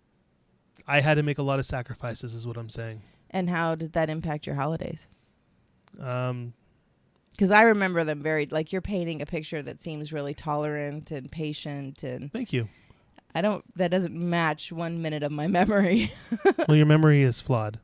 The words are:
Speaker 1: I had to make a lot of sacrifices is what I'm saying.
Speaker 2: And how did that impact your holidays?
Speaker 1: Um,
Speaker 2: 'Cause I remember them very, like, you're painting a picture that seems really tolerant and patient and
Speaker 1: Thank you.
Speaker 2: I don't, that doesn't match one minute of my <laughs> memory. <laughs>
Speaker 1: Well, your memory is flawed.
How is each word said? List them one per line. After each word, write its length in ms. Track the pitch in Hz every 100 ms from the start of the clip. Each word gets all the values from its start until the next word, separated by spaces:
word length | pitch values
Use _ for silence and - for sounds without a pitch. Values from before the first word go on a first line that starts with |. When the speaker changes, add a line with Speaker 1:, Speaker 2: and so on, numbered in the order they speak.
| _ _ _ _ _ _ _ _ -
Speaker 1:
I 140 | 143
had 140 | 147
to 100 | 151
make 140 | 147 139
a 40 |
lot 160 | 135 135
of 80 | 127
sacrifices 640 | 135 120 117 123 113 123
is 140 | 117 120
what 100 | 117
I'm 120 | 113
saying. 340 | 117 113 110 - _ _
Speaker 2:
And 200 | 190 180
how 240 | 175 165
did 180 | 160 160
that 140 | 165 156
impact 380 | 156 156 151 -
your 80 |
holidays? 540 | 139 139 160 - 160 - _ _ _ _ _ _ _ _ -
Speaker 1:
Um, 540 | 131 123 127 123 120 - _ _ _ _ _ _ _ -
Speaker 2:
'Cause 120 | 196
I 120 | 208
remember 420 | 226 208 190 170
them 160 | 156 151
very, 260 | 147 156 147
like, 240 | 156 160
you're 120 | 190
painting 400 | 175 202 170 156
a 40 | 147
picture 360 | 170 151 160
that 180 | 143 147
seems 320 | 170 151 151
really 220 | 151 143
tolerant 760 | 143 156 147 151 147 147 147 147
and 200 | 147 127
patient 680 | 160 151 151 151 143 135 143
and 260 | 135 127 143
Speaker 1:
Thank 200 | 233 254
you. 160 | 127 110 _ _ _ _ _ _
Speaker 2:
I 80 | 160
don't, 220 | 202 202 - -
that 160 | 180
doesn't 200 | 185 175
match 580 | 165 175 170 160 151 -
one 280 | 165 170 170
minute 200 | 160 151
of 100 | 143
my 140 | 147 156
<laughs> 120 | 196
memory. 540 | 196 202 190 214 214 -
<laughs> 60 | - 233 392 - 330
Speaker 1:
Well, 80 | 151
your 100 | 151
memory 360 | 156 156 147
is 160 | 135 117
flawed. 400 | - 123 107 110